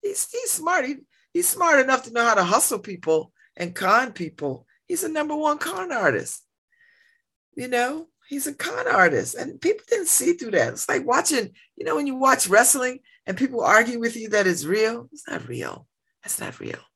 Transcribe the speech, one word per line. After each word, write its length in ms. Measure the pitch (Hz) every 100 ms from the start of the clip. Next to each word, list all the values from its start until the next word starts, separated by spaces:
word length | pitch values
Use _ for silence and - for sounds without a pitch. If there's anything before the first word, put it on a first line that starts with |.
He's, 280 | 403 392 -
he's 220 | 466 494
smart. 340 | - 330 359 262
He, 120 | 277 - _ _
he's 140 | 339 349
smart 320 | 403 349 294
enough 240 | 262 254
to 80 | 240
know 140 | 233 233
how 80 |
to 100 | 214
hustle 360 | 175 220 - 214
people 520 | - 180 160 160 160 _ _ -
and 180 | 175
con 380 | 180 190 220 254
people. 560 | - 160 - 143 143 _ _ _
He's 180 | 349 339
a 40 |
number 280 | 311 302 302
one 200 | 302 294
con 360 | 330 381 370
artist. 520 | 262 180 107 - - _ _ _ _ _ _ _ _ _ _ _ -
You 140 | 247
know, 400 | 247 247 302 330 _ _
he's 180 | 285 277
a 80 |
con 360 | 285 339 494 -
artist. 460 | 233 180 135 123 -
And 260 | 254 -
people 240 | 330 440 -
didn't 200 | 453 330
see 260 | - 269
through 180 | 349 240
that. 220 | 190 117
It's 160 | - -
like 160 | - 277
watching, 460 | - - 277 - _ _ -
you 80 | -
know, 100 | 311
when 120 | 285
you 80 | 262
watch 320 | 262 262 185
wrestling 520 | 196 254 285 254 254 _ _ -
and 120 | 190
people 260 | 254 247
argue 360 | 135 208 233 240
with 160 | 233 226
you 140 | 220
that 180 | 208 190
it's 180 | 175 147
real. 440 | 202 220 233 247
It's 160 | 302 -
not 180 | - 117
real. 400 | 120 69 50 - _ _ _
That's 160 | - -
not 200 | - -
real. 200 | - - -